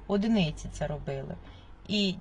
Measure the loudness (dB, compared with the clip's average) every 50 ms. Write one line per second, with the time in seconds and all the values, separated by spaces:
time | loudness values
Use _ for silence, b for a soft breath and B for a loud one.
0 | -2 2 2 4 4 6 6 6 4 4 0 -4 -8 -10 -6 -4 -4 -4 -4 -4
1 | -4 -4 -4 -4 -4 -6 -8 -10 B B B B B B B B -6 -2 2 2
2 | 2 2 0 -2